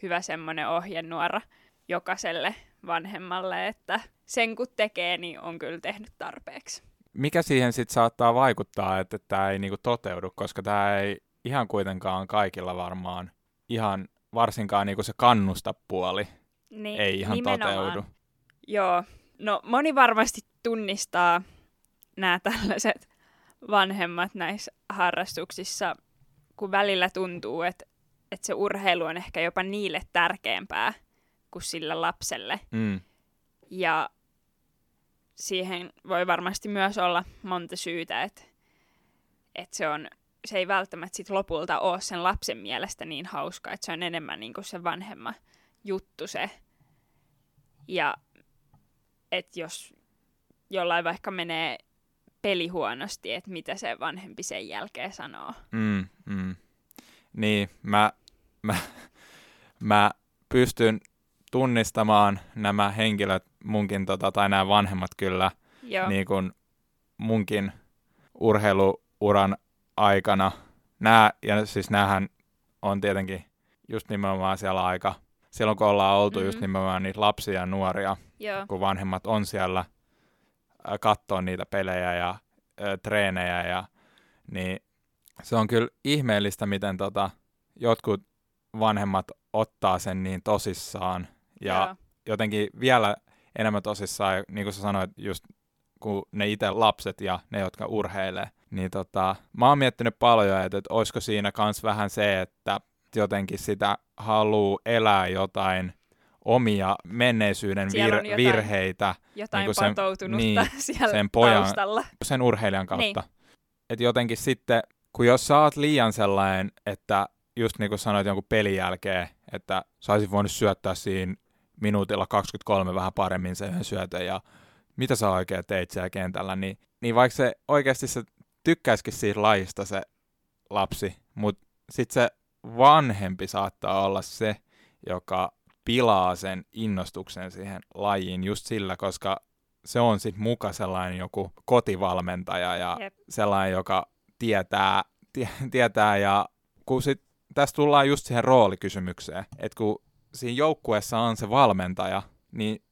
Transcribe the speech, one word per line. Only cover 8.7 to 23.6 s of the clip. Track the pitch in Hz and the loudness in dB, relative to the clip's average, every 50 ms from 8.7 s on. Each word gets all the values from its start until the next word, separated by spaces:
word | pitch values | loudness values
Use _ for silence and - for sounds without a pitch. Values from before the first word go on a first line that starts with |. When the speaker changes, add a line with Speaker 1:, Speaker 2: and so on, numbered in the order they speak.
| - 101 95 95 95 95 | -6 -4 -2 0 0 -2
Speaker 2:
että | 92 - 110 101 - | -2 -4 -8 -12 -8
tää | - 98 98 98 98 | -4 -2 0 0 0
ei | 98 98 | 0 -2
niinku | 98 95 98 - - | -4 -6 -6 -4 -2
toteudu, | 123 120 - - 98 90 87 92 92 - | -2 -2 -2 -4 -6 -8 -8 -8 -10 -8
koska | - - - - - 98 | -8 -8 -8 -8 -6 -2
tää | 104 104 101 101 101 101 98 | 0 2 2 2 2 2 0
ei | 98 101 95 - _ _ _ _ - | 0 -2 -4 -8 _ _ _ _ -8
ihan | 120 139 127 113 | -4 -2 -2 -2
kuitenkaan | - 113 101 95 95 95 90 - 95 92 95 95 | -2 -2 -2 -2 -2 -6 -6 -4 -4 -4 -4 -4
kaikilla | - 104 107 101 92 - 92 90 92 90 | -2 0 0 0 0 -2 -6 -8 -6 -6
varmaan | 90 90 90 92 92 90 87 90 90 87 - _ _ _ _ _ _ _ - | -6 -6 -8 -8 -8 -8 -8 -8 -10 -12 -14 _ _ _ _ _ _ _ -6
ihan, | 120 110 110 101 98 95 90 - _ _ _ _ 110 | -4 -2 0 0 -2 -2 -6 -10 _ _ _ _ 0
varsinkaan | 117 117 107 - 117 107 98 - 101 101 | 2 2 2 2 -2 -2 0 2 2 2
niinku | 101 98 110 101 | 0 -2 -4 -4
se | 110 - | -6 0
kannustapuoli | - 123 123 120 104 98 95 90 - - 104 - - _ - 98 92 90 92 92 101 98 - - _ _ _ _ _ _ _ | 4 6 6 8 6 4 2 0 -2 -6 -8 -8 -8 _ -6 -4 -2 -2 -2 -2 -2 -4 -6 -10 _ _ _ _ _ _ _
Speaker 1:
Niin, | 214 214 214 208 214 214 | -16 -12 -10 -6 -2 0
Speaker 2:
ei | 208 196 190 196 | 0 0 0 0
ihan | 196 214 214 | -2 -2 -2
Speaker 1:
nimenomaan. | 240 240 202 196 226 214 202 196 | -2 0 0 0 0 0 -2 -2
Speaker 2:
toteudu. | 190 190 190 175 202 190 - - _ _ _ _ _ _ _ _ _ _ | -2 -2 -4 -6 -8 -10 -12 -16 _ _ _ _ _ _ _ _ _ _
Speaker 1:
Joo. | - 208 202 190 180 180 180 202 - - - _ _ _ - | -4 -2 0 2 2 2 0 -2 -4 -12 -20 _ _ _ -8
No, | 214 214 202 - - | -4 -4 -4 -2 -2
moni | 220 240 269 294 320 262 | 0 0 2 2 4 6
varmasti | 269 247 233 220 220 226 233 - 214 - _ _ _ - | 6 6 6 6 4 2 2 -2 -8 -12 _ _ _ -4
tunnistaa | 233 226 220 208 196 202 202 - - - 175 175 175 175 180 190 - - _ _ _ _ _ _ _ _ _ _ _ _ | -4 -2 -2 -4 -4 -6 -6 -6 -2 0 4 4 4 4 2 0 -6 -18 _ _ _ _ _ _ _ _ _ _ _ _
nää | 190 190 180 175 180 | -2 0 0 0 0
tällaiset | - 196 226 226 196 - - 214 - 214 - - - _ _ _ _ _ _ _ _ _ _ _ | 0 -2 -2 -2 -2 -2 -2 -2 0 -2 -2 -2 -8 _ _ _ _ _ _ _ _ _ _ _